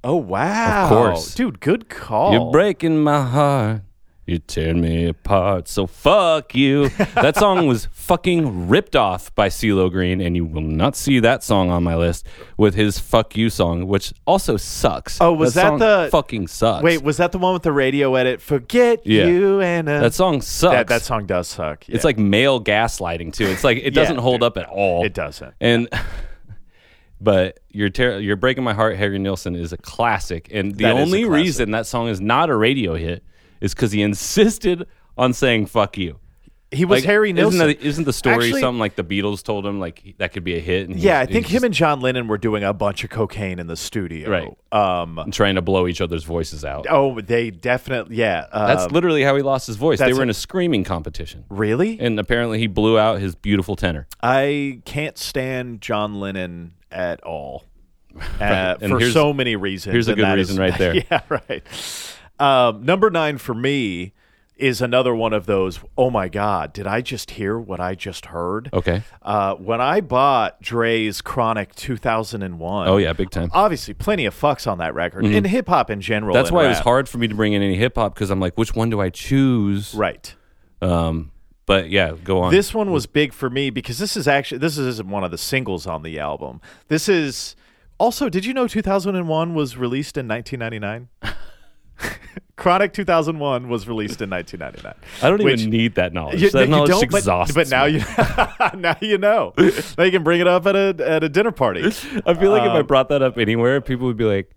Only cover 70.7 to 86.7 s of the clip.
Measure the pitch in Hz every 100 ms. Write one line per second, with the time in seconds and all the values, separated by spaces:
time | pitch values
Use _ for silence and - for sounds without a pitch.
70.7 | 117 117 113 107 95 - - 113 110 98
71.7 | - - 120 127 113 107 113 95 85 85
72.7 | 101 87 98 82 80 92 - 87 170 208
73.7 | 165 - - - 208 110 - 151 135 -
74.7 | 90 82 69 85 92 104 107 196 233 -
75.7 | 170 117 101 95 107 104 92 - 175 151
76.7 | 85 120 123 131 120 117 107 107 104 101
77.7 | 92 120 123 107 - 101 98 92 98 113
78.7 | 117 113 107 95 - - 135 135 120 101
79.7 | 101 104 107 95 - - - _ _ _
80.7 | _ 90 85 82 80 76 - - _ -
81.7 | 98 82 98 85 80 85 95 90 180 202
82.7 | 226 202 165 107 147 147 - 131 127 139
83.7 | 120 - 120 202 220 143 139 139 131 156
84.7 | 151 131 113 95 101 90 82 - 135 113
85.7 | 90 90 80 80 78 73 73 71 67 -